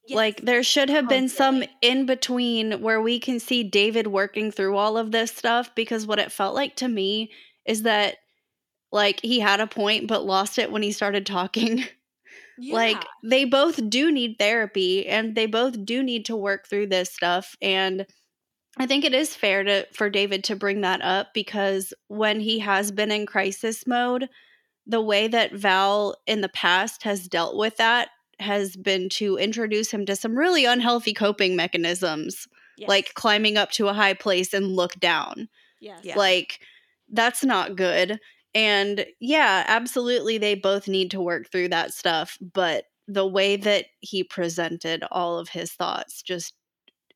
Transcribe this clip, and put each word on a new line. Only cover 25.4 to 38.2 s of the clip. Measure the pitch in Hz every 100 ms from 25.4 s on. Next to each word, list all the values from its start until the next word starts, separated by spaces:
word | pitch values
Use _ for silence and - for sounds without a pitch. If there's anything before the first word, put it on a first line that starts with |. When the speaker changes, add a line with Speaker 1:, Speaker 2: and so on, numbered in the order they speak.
| 208
Speaker 2:
Val | 202 196 185 196 208 208 - -
in | 214
the | 190
past | - 180 180 214 -
has | 220 202 180
dealt | 170 170 -
with | 220 220
that | 226 240 - _ _ -
has | 202 202 196 185
been | 190 190 185
to | - 208 190
introduce | 202 220 214 214 220
him | 208 196
to | 196
some | 226 240
really | 349 339 247
unhealthy | 247 240 240 226
coping | 214 208 208 190 180
mechanisms, | 175 175 170 180 180 156 156 - - _ _ - 196
like | 196 196
Speaker 1:
Yes. |
Speaker 2:
climbing | - 226 208 214 208
up | 202
to | - 202
a |
high | 208 196
place | 190 214 180 185
and | 196 196 185
look | 175 180
down. | 175 160 - - 233 _ _ _
Speaker 1:
Yes. | 208 170
Speaker 3:
Yeah. | 180 202
Speaker 2:
Like, | 190 185 - - - _ _ _ _
that's | 214 233 -
not | 269 202 - 190
good. | 185 170 185 214